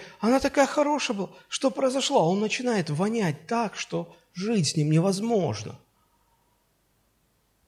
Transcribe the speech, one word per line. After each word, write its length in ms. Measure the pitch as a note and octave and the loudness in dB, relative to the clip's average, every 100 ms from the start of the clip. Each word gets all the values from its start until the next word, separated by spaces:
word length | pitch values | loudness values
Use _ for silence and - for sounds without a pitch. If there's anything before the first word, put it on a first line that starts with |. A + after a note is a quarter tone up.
| - - | -6 -4
она 200 | G#3+ C4 | 0 2
такая 260 | C4+ C#4 C4+ | 2 2 2
хорошая 500 | D4+ D4 D4 - G#3 | 2 0 0 -2 -4
была. 120 | F3+ - - | -6 -12 -12
Что 240 | - C4+ | -2 -2
произошло?" 480 | - C4+ C4 A#3+ C#4 | 0 0 0 0 2
А 80 | E3 | 4
он 140 | F#3+ | 2
начинает 480 | G#3+ - B3 A3 D3+ | 0 -2 -2 -2 0
вонять 580 | D3 G3 A#3 F#3 C#3+ - | -2 -2 0 -2 -2 -4
так, 280 | A#3 G3+ - | -2 -2 -6
что 380 | - E3 E3+ - _ | -8 -8 -8 -14 _
жить 340 | - G3+ A3+ C#3+ | -8 -2 0 2
с 80 | - | 2
ним 160 | D3+ | 2
невозможно. 880 | D#3 F#3 F#3+ A3+ A#3 D3+ G#2+ G#2+ - _ _ _ _ _ _ _ _ _ _ _ _ _ _ _ _ _ _ | 4 2 0 0 0 0 -4 -10 -16 _ _ _ _ _ _ _ _ _ _ _ _ _ _ _ _ _ _